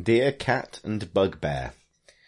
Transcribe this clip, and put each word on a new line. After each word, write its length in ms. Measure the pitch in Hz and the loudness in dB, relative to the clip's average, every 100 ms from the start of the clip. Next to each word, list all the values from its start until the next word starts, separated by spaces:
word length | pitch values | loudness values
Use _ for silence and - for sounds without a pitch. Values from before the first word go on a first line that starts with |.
"Dear 300 | 90 113 139 | 2 4 4
Cat 480 | 139 - 127 - - | 0 -2 -2 -2 -12
and 300 | - 107 92 | -6 -6 -2
Bugbear, 600 | 98 95 - 76 69 62 - _ _ _ _ | 0 0 0 -4 -4 -6 -12 _ _ _ _